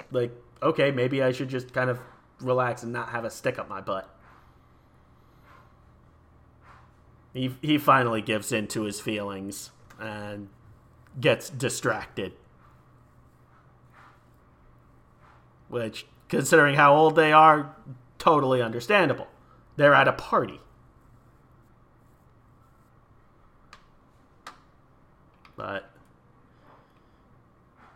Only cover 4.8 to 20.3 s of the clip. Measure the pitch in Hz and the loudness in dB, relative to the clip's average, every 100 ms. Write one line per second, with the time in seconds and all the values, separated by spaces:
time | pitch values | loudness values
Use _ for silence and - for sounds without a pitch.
4.8 | _ _ _ _ _ _ - - - _ | _ _ _ _ _ _ -20 -20 -20 _
5.8 | _ _ _ _ _ _ _ _ - - | _ _ _ _ _ _ _ _ -20 -20
6.8 | - _ _ _ _ 127 131 - 151 147 | -20 _ _ _ _ -8 -8 -6 -2 0
7.8 | 147 131 120 113 104 107 101 113 104 113 | 4 2 2 -4 -4 -6 -4 -6 -6 -6
8.8 | 107 104 - 107 101 98 98 101 - _ | -6 -8 -8 -6 -8 -10 -12 -14 -18 _
9.8 | - - 110 104 104 104 101 _ - - | -20 -16 -14 -12 -12 -14 -16 _ -20 -20
10.8 | _ _ - 135 135 117 - 127 123 - | _ _ -20 -4 0 0 -4 -8 -6 -4
11.8 | 123 101 - - 92 - _ _ - - | -6 -6 -8 -12 -12 -12 _ _ -20 -20
12.8 | _ _ _ _ _ _ _ _ _ _ | _ _ _ _ _ _ _ _ _ _
13.8 | _ - - _ _ _ _ _ - _ | _ -20 -20 _ _ _ _ _ -20 _
14.8 | _ _ _ _ - - _ _ - 120 | _ _ _ _ -20 -20 _ _ -12 -8
15.8 | 110 - - - - - 127 165 143 143 | -8 -10 -20 -20 -6 -4 4 6 6 6
16.8 | 143 147 156 156 156 156 156 151 143 - | 6 8 6 4 6 8 8 6 0 -14
17.8 | - 131 _ - 175 151 135 127 117 120 | -20 -20 _ -4 2 2 2 0 -2 -6
18.8 | - 208 156 117 - - _ - _ - | 0 2 2 -2 -8 -20 _ -20 _ 2
19.8 | 147 135 135 - - | 6 6 4 0 -2